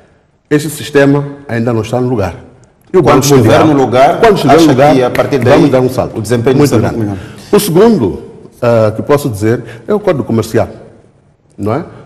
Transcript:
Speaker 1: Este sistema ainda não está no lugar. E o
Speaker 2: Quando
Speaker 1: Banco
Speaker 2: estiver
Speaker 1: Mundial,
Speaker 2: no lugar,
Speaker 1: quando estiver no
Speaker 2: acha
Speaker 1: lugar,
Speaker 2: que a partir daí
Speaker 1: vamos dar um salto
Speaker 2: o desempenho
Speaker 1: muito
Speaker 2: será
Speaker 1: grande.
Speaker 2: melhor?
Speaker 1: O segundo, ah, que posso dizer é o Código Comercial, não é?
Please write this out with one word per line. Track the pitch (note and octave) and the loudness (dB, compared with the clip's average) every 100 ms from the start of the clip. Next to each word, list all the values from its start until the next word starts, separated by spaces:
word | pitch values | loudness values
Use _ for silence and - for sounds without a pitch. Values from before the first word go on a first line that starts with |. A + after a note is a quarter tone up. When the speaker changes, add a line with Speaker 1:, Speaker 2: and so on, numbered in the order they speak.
| _ _ _ _ - | _ _ _ _ -4
Speaker 1:
Este | D3 D#3 | -4 -4
sistema | - A#2 C#3+ C#3 C#3+ C#3+ - - | -10 -4 0 2 2 -2 -12 -8
ainda | A#2 A#2 | -6 -2
não | A2+ | -4
está | G#2 B2 | -4 -4
no | B2 | -2
lugar. | B2+ F#2 - - _ _ _ _ | -4 -4 -8 -20 _ _ _ _
E | F#3 | 0
o | |
Speaker 2:
Quando | C#3+ | 2
Speaker 1:
Banco | C#3+ | 2
Speaker 2:
estiver | C3+ C#3 A2+ D3+ | 4 2 4 4
Speaker 1:
Mundial, | D#3+ | 2
Speaker 2:
no | |
lugar, | C#3 B2+ A#2+ C#3 F3+ | 2 0 2 2 4
Speaker 1:
quando | A3+ F#3 | 2 2
estiver | C#3 | 2
no | D3 | 4
Speaker 2:
acha | D#3+ | 4
Speaker 1:
lugar, | B2+ C#3+ | 4 4
Speaker 2:
que | C3 | 4
a | B2 | 0
partir | A#2+ A#2+ C3+ | -2 -2 0
daí | A#2+ | 2
Speaker 1:
vamos | D3+ D3+ | 2 4
dar | B2+ | 2
um | B2+ | 0
salto | - F2 - | -2 -6 -6
Speaker 2:
o | |
desempenho | G#2 A#2+ A#2 C3+ | -4 -2 0 2
Speaker 1:
muito | C#3+ | 2
Speaker 2:
será | A#2 G2+ | 0 -2
Speaker 1:
grande. | A#2 | -4
Speaker 2:
melhor? | G#2 F#2+ - - - | -6 -8 -12 -18 -8
Speaker 1:
O | G#3 | -8
segundo, | - E3 A3+ G#3 G2+ D2 - - - - | -2 2 2 2 -2 -6 -14 -20 -20 -6
ah, | A#2+ A#2 A2 | 0 2 0
que | G#2 | -2
posso | G#2 C#3+ C#3+ | -2 0 0
dizer | G2+ G#2+ A#2+ - - - | -4 -2 -2 -6 -14 -6
é | |
o | G#3 | -4
Código | G3 D3+ | -2 -4
Comercial, | A2 A2+ G#2 A2+ F#2 - - - _ _ _ _ _ - | -2 -4 -2 -2 -4 -8 -20 -20 _ _ _ _ _ -10
não | G#2 | -6
é? | B2 F3 - | -6 -8 -18